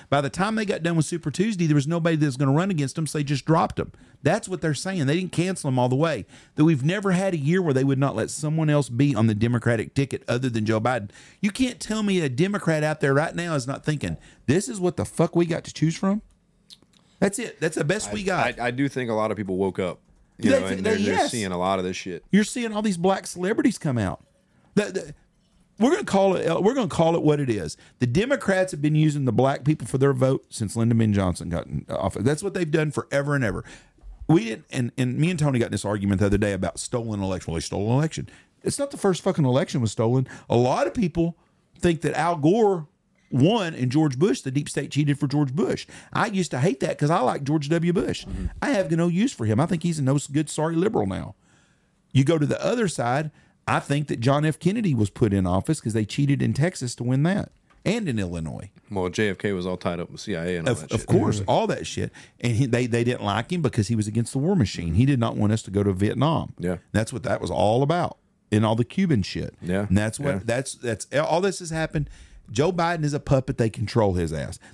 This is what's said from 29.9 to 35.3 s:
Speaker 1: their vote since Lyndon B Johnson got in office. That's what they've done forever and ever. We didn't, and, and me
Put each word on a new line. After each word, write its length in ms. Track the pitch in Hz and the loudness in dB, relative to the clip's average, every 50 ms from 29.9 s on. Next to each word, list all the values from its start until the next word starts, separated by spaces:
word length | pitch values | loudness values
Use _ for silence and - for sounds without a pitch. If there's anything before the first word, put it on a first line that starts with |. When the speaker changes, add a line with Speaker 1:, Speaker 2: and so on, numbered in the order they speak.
| - 135 | 0 2
Speaker 1:
their 140 | 135 139 139 | 2 2 4
vote 320 | 123 127 - - - - _ | 4 2 2 2 0 -4 _
since 280 | - - 117 95 - | -8 -6 -6 -4 -2
Lyndon 200 | 117 113 117 120 113 | 0 2 4 4 4
B 80 | 113 107 | 4 4
Johnson 400 | 101 101 95 90 87 - 78 82 | 4 2 2 0 0 -2 -6 -6
got 180 | 85 78 - | -6 -6 -6
in 180 | - 73 73 - - | -6 -6 -8 -6 -6
office. 320 | - - - 98 - - 101 | -4 -2 -2 -2 -2 0 0
That's 180 | 127 151 151 196 | 0 0 0 -2
what 100 | 196 - | -4 -4
they've 160 | 196 180 156 | -4 -2 0
done 220 | 147 160 156 156 139 | 0 0 0 -2 -2
forever 420 | - - - - - - 143 147 | -4 -4 -2 -2 -2 0 0 0
and 80 | 139 127 | 0 0
ever. 220 | 104 90 85 - - - - - _ _ _ - - - - - - | -2 -2 -4 -8 -12 -16 -20 -20 _ _ _ -20 -20 -18 -6 0 4
We 160 | 151 175 226 | 4 4 4
didn't, 220 | 226 220 185 - - | 0 -6 -8 -10 -8
and, 220 | - 131 123 117 - | -4 -4 -4 -2 -2
and 220 | - 131 123 123 135 | -2 -2 -2 0 0
me 120 | 147 175 | 0 0